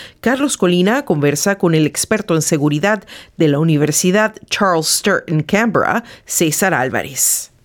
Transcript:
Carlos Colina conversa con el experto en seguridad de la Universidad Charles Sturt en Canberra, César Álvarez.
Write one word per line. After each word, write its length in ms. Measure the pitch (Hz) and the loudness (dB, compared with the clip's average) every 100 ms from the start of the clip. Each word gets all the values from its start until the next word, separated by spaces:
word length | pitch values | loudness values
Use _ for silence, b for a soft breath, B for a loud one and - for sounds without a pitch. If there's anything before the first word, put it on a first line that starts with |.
| B - | B -6
Carlos 360 | 226 262 285 - | -2 0 -2 0
Colina 480 | 180 175 185 262 | 0 2 2 0
conversa 540 | 277 156 143 143 202 196 | 0 0 0 0 0 0
con 160 | 175 | 2
el 120 | 160 151 | 2 0
experto 480 | - - 214 208 | -2 -4 -4 0
en 80 | 160 | -2
seguridad 600 | 156 156 147 147 196 214 B B B - | 0 0 0 0 0 -2 B B B 0
de 120 | 160 | 2
la 100 | 143 | 2
Universidad 760 | 165 147 147 156 180 202 214 - - | 2 2 0 0 2 2 0 -4 -8
Charles 360 | - 196 165 156 | -2 0 0 0
Sturt 440 | - 208 185 - | -2 0 -2 0
en 120 | 156 | -4
Canberra, 600 | 147 202 233 139 - 226 B B | 0 0 2 0 0 -2 B B
César 500 | - - 165 143 190 | -8 -2 0 0 0
Álvarez. 800 | 147 131 113 76 131 - - - _ | 0 0 -4 -6 -4 -2 -2 -6 _